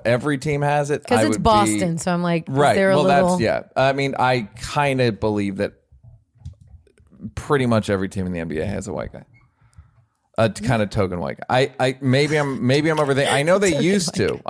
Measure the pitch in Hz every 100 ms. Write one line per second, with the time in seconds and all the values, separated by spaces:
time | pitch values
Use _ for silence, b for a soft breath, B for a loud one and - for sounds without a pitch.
0 | 113 120 139 143 139 143 143 147 143 147
1 | - 240 220 214 175 214 208 208 185 165
2 | - 175 175 170 - 135 143 107 190 -
3 | 147 143 180 180 110 64 - - 131 135
4 | 135 - 127 127 101 - - 147 143 131
5 | 123 101 110 104 101 98 101 - _ -
6 | - - _ _ - - - - _ _
7 | _ - - - - 143 123 113 104 98
8 | 95 101 92 90 82 76 90 101 95 76
9 | 57 - - _ b b b b b b
10 | b _ _ - 113 95 208 117 104 -
11 | 95 87 71 - - 127 135 - 127 131
12 | 139 131 147 151 143 131 123 143 156 156
13 | 143 135 139 135 151 190 202 147 156 202
14 | 175 - 87 - -